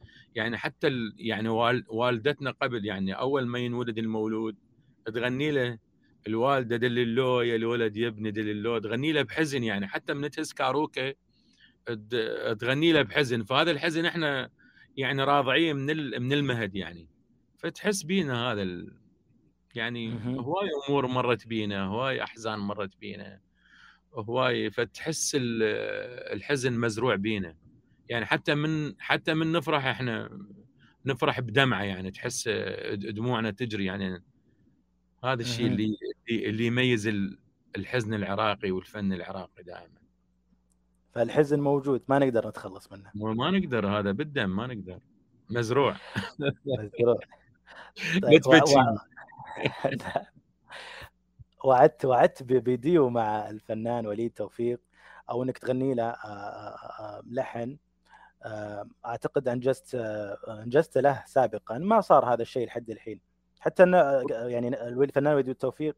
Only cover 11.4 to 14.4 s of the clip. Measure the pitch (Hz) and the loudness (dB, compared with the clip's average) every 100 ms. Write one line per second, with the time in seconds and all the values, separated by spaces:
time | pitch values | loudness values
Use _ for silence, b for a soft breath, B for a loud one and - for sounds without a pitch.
11.4 | b b b _ - 113 107 120 110 110 | b b b _ -10 -8 -4 -2 -2 -2
12.4 | 113 107 117 135 165 156 117 147 135 120 | -4 -2 0 2 6 6 4 2 2 0
13.4 | 107 131 165 147 165 160 165 160 156 135 | 2 2 2 2 0 0 -2 0 0 -2